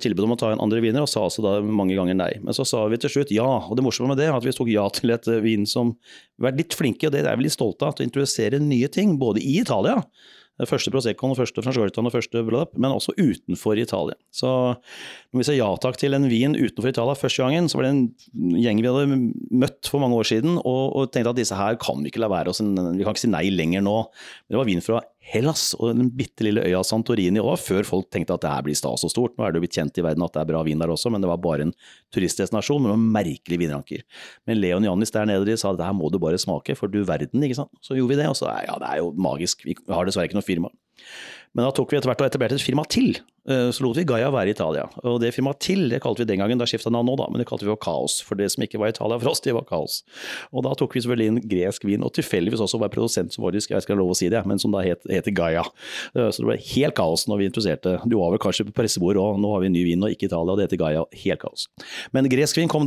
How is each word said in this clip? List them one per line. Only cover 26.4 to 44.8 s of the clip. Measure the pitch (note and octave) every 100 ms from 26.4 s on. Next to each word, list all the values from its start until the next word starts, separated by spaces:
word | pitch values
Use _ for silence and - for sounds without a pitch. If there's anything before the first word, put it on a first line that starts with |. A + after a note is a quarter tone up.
| G#2+
lille | G#2
øya | F2+ F2+ F#2+
Santorini, | A2+ A2 A#2 F2+ G#2
og | G#2+ F3+
før | - F#2+
folk | G#2 F#2 F#2+
tenkte | - D#2 F2
at | E2
det |
her | C#2
blir | C#2 C#2+
stas | C#2+ A#1+
og | E2
stort. | - A#2+ -
Nå |
er | A2
det | E2
jo | F2
blitt | -
kjent | D2+ -
i | E2+
verden | D#2
at | E2+
det | D#2
er | D#2+
bra | D#2+
vin | D#2 D2+
der | E2
også, | E2 A#2+
men | G#2+
det | F#2+
var | E2+
bare | F2 D2 D#2
en | - - - _ -
turistdestinasjon, | F2+ - F#2+ A2 - D3
men | B2
det | G#2+
var | A2+ G#2+
merkelig | F2+ C#2 - F2
vinranker. | E2+ D2 - - - - - - -
Men | A2+
Leon | F#2 F2+ G#2+
Jannis | F2+ A2
der | A2 G#2+
nede, | G2
de | G2+ A2
sa, | G2 F2+
«Det |
her | E2+
må | G2 D#2
du | F#2
bare | E2 F2+
smake, | - E2+ - C#3
for | G2+
du | G#2
verden», | F#2 D2+ C#2+ A#2+
ikke | D3 B2+
sant? | C#3+ _
Så | - C3
gjorde | B2 C#3
vi |
det, | D#3
og | C#3+
så, | - G#1+
ja, | G1+ -
det | B1
er | C#2+
jo | E2+ D#2+
magisk. | F#2 C#2+ F2 - -
Vi | - -
har | E2+ F2+
dessverre | G2 E2
ikke | F#2+
noe | G2
firma. | F2 F2 - _ _ - - - - - -
Men |
da | B2
tok | C3+ B2+
vi | C#3+
etter | B2+
hvert | A#2+
og | C3+
etablerte | C3 A2+ C3+
et |
firma | - D3 D#3
til. | - B3+ - - _ -
Eh, | C3+ B2
så | A#2+
lot | C3 A#2
vi | F3
Gaia | A#2 C3
være | C3+ G2
i |
Italia. | A2 E2 D2+